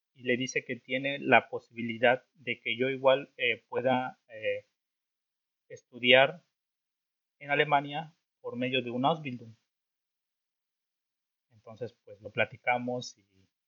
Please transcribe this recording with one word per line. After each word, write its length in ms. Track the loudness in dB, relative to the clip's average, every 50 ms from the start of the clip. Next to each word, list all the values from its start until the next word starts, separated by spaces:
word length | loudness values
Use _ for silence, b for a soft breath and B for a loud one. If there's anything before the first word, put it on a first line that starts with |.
| _ _
y 120 | _ -8 -2
le 120 | -2 0
dice 280 | 0 -2 -4 -4 -6 -6
que 100 | -6 -10
tiene 460 | -10 _ -6 -6 -4 -4 -4 -6 -4
la 280 | 2 6 6 6 6 2
posibilidad 800 | -8 -12 -12 _ -10 -8 -8 -8 -2 2 4 4 4 2 -2 _ _
de 240 | _ -10 -10 -10 -8
que 180 | _ -8 -4
yo 120 | -2 -2 -4
igual, 440 | -4 0 2 2 2 2 0 -10 _
eh, 280 | -4 -2 -2 -2 -4 _ _
pueda, 520 | -6 -2 0 0 0 0 -2 -6 -10 _ _ _
eh, 380 | -16 -6 -4 -4 -4 -4 -8 _ _ _ _ _ _ _ _ _ _ _ _ _ _ _ _ _ _ _ _ _
estudiar 760 | -20 -20 _ _ -12 -2 4 6 8 8 8 4 2 -8 _ _ _ _ _ _ _ _ _ _ _ _ _ _ _ _ _ _ _ _
en 140 | -4 0
Alemania 600 | 2 2 4 4 2 2 0 -2 -8 -8 -10 -10 _ _ _ _ _ _
por 160 | -12 -10 -6
medio 260 | -4 -4 0 0 -2
de 80 | -2 -2
un 140 | -4 0 2
Ausbildung. 500 | 0 0 0 -4 -10 -10 -10 -14 -20 -20 _ _ _ _ _ _ _ _ _ _ _ _ _ _ _ _ _ _ _ _ _ _ _ _ _ _ _ _ _ _ _ _ _ _ _ _ _ _ _
Entonces, 440 | _ _ _ -20 -12 -12 -12 -12 -12 _ _
pues, 160 | -20 -20 -18
lo 120 | -18 -8
platicamos 840 | -2 -2 -2 -2 -2 -6 _ -2 -2 0 -2 -4 -6 -6 -8 -10 -16
y, 80 | _ _ _ _ _ _ _ _ _ _